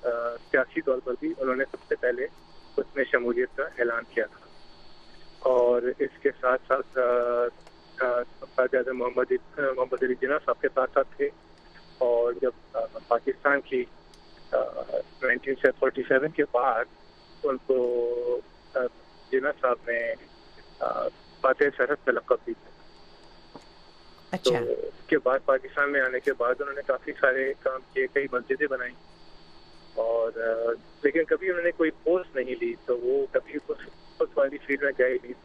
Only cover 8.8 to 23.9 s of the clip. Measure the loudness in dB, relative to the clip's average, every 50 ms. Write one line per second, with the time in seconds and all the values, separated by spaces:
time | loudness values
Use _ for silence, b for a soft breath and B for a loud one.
8.8 | 0 0 -2 -2 -2 -2 0 0 0 2 0 -2 -2 -6 -6 -2 -2 -2 0 0
9.8 | -2 -2 0 -2 0 0 0 0 0 0 0 0 0 -2 -4 0 -2 -2 0 0
10.8 | -2 2 2 0 0 0 -2 -4 -4 -4 -4 -8 -20 -20 -20 -20 -20 -20 -20 -20
11.8 | -20 -20 -4 -2 0 2 4 2 2 0 0 0 -2 -2 -2 -4 -20 -10 -6 -6
12.8 | -6 -6 -8 -14 -2 0 0 0 0 -2 -6 -2 0 0 0 0 -2 -2 -2 -2
13.8 | -2 -4 -8 -20 -20 -20 -20 -20 -20 -20 -20 -20 -16 -2 -2 -2 -2 -2 -6 -10
14.8 | -10 -4 -4 -6 -6 -6 -12 -4 0 0 0 0 0 -4 -4 2 4 2 4 4
15.8 | 0 0 0 -2 -2 2 2 2 2 0 0 0 -2 2 2 0 2 2 0 0
16.8 | -2 -4 -8 -20 -20 -20 -20 -20 -20 -20 -20 -8 -4 -4 -4 -4 0 0 0 2
17.8 | 2 0 0 0 -2 -2 -2 -2 -2 -2 -2 -4 -4 -10 -20 -20 -20 -8 -4 -4
18.8 | -4 -4 -6 -10 -20 -20 -20 -20 -12 -2 -2 0 0 0 -4 0 0 0 0 0
19.8 | -2 -6 -4 -4 -2 -4 -6 -8 -10 -20 -20 -20 -20 -20 -20 -20 -20 -20 -10 -6
20.8 | -4 -4 -2 -2 -4 -6 -6 -8 -20 -20 -20 0 2 2 4 4 2 0 2 0
21.8 | 0 0 0 -4 0 -2 -2 -2 2 0 0 0 0 -8 -10 -10 -12 -20 -20 -20
22.8 | -20 -20 -20 -20 -20 -20 -20 -20 -20 -20 -20 -20 -20 -20 -20 -20 -20 -20 -20 -20
23.8 | -20 -20